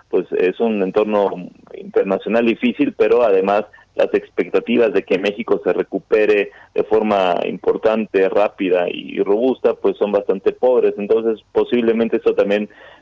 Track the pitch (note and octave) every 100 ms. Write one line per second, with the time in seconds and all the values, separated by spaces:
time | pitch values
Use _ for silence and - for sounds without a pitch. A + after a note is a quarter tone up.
0 | _ - - E2 F2+ - A#2 G#2 F#2+ G#2+
1 | G#2+ G#2 G2 F2+ F2+ - - - G2+ G#2+
2 | G2 F#2+ G2+ A#2 A#2 G#2+ B2 A2+ C#3+ -
3 | G#2+ A#2 A#2 F#2+ G2 G#2 G#2 - _ -
4 | - - - - - F#2+ F#2+ A#2+ A2+ F#2+
5 | - F#2 G#2 G#2 - G2 F#2 F2+ F2+ F#2
6 | - A2 G#2 G#2 G2 - - - F#2 A2
7 | G#2+ G2+ F#2 F2 F2 F#2 F#2+ G2 A2 A2
8 | G#2+ G2 F#2+ F#2+ G#2+ - F#2+ F2+ F2 -
9 | - - - G#2 C3 A#2+ A#2 A2+ G2+ F#2+
10 | G#2 G#2 G2+ F#2+ G#2 - B2 B2 G2+ G2+
11 | G#2 A2+ A2+ A2 _ A2 G#2 B2 A2+ A2+
12 | A2+ A2+ A#2 G#2 G2+ G#2 G#2+ - - -